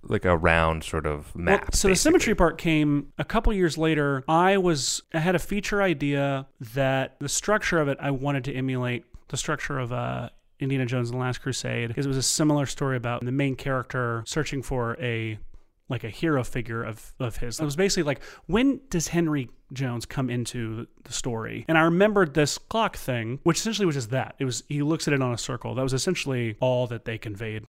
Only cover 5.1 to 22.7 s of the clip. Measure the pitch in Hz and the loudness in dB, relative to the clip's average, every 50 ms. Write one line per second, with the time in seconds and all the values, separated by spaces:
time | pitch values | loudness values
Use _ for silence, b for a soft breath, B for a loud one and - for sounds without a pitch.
5.1 | - 160 156 185 180 165 - - 196 208 202 - 214 202 196 190 165 139 143 143 | -4 0 2 2 2 2 0 0 -4 -4 -2 0 0 2 2 2 2 0 0 0
6.1 | 143 139 139 139 139 135 135 - _ _ 131 110 113 135 135 131 135 131 131 - | 2 2 0 0 0 -2 -6 -10 _ _ -14 -8 -2 0 2 2 2 2 0 -2
7.1 | _ _ 143 139 - - - - 208 214 - - 180 165 151 139 139 - - 143 | _ _ -6 -4 -4 -2 2 2 2 2 2 2 2 2 2 2 0 -2 -2 -2
8.1 | 143 127 135 143 139 139 120 143 127 131 131 131 131 127 123 123 120 - - _ | -2 0 0 0 -2 0 -2 -2 -4 -2 -2 -2 0 0 0 -2 -2 -4 -6 _
9.1 | - - _ _ - 131 - - 156 - - - 143 135 127 117 123 123 120 123 | -20 -20 _ _ -8 -6 -2 -2 -4 -4 -4 -4 -4 -4 -4 -4 -4 -4 -4 -4
10.1 | 127 127 123 - - _ _ _ _ _ 139 135 135 135 131 117 131 123 120 117 | -4 -6 -8 -10 -14 _ _ _ _ _ -2 -2 0 0 0 0 0 -2 -2 -2
11.1 | 120 127 127 127 123 - - 139 120 - - 127 117 120 117 117 117 147 139 139 | -2 -4 -2 -4 -4 -4 -6 -6 -6 -4 -4 -4 -2 -2 -4 -4 -4 -4 -2 -2
12.1 | 131 131 127 - - - 156 151 147 147 139 127 - - 147 135 131 123 113 120 | 0 0 0 0 2 2 4 4 4 2 0 -2 -4 -4 -2 -2 -2 -2 -2 -4
13.1 | 120 - 120 123 127 139 143 139 131 - - 139 135 127 120 - - 131 123 117 | -4 -4 -4 -2 0 0 0 0 -2 -4 -4 -2 -2 -2 -4 -4 -4 -4 -2 -2
14.1 | 117 113 110 - - 160 147 - 151 139 120 - 143 123 117 113 117 - 123 120 | -2 -4 -6 -4 -4 -4 -2 -2 -4 -6 -4 -4 -2 -2 -2 -2 -4 -4 -4 -4
15.1 | 117 113 113 110 107 104 - - - - - _ _ _ _ _ 131 117 - 110 | -4 -4 -4 -6 -6 -8 -10 -14 -16 -18 -20 _ _ _ _ _ -6 -6 -6 -8
16.1 | - - - 165 151 135 117 - - 127 123 131 113 113 - 113 110 - - - | -6 -2 0 2 2 2 0 -2 -4 -6 -6 -4 -6 -6 -6 -8 -10 -12 -16 -20
17.1 | - - 131 117 - - 123 120 113 - 156 147 135 156 196 196 - 190 156 147 | -8 -6 -6 -6 -2 -4 -4 -4 -2 -2 -2 -2 0 2 2 2 2 2 0 0
18.1 | 135 - B B B B B - 165 220 254 277 262 - - - - 170 151 - | -2 -4 B B B B B 0 2 4 4 4 2 0 -6 -2 -2 -2 -2 0
19.1 | - 175 170 156 151 143 127 117 - _ _ _ 139 127 135 127 120 120 - - | 0 0 2 2 0 -2 -2 -6 -12 _ _ _ -6 -4 -4 -2 -2 -4 -6 -6
20.1 | - 147 131 120 120 123 120 - - 123 113 110 110 113 120 - _ _ - - | -4 -2 -2 0 -2 -2 -4 -4 -4 -6 -6 -6 -6 -8 -10 -12 _ _ -16 -8
21.1 | - - - 139 117 113 110 117 113 117 117 - 160 160 160 165 165 180 202 214 | -8 -4 -4 -4 -4 -4 -6 -6 -8 -8 -2 4 4 6 6 6 6 6 6 6
22.1 | 202 202 185 151 135 160 147 139 - - - _ | 6 4 2 4 4 2 2 2 0 -6 -8 _